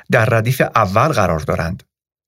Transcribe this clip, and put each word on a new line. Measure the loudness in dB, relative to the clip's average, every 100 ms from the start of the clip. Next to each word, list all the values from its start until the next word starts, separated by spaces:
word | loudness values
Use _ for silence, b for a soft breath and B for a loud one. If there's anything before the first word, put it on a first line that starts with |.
| -2
در | 0 2
ردیف | 2 0 -2 0 0
اول | 0 2 0
قرار | 0 0 0
دارند. | -2 -4 -4 -8 -14 _ _ _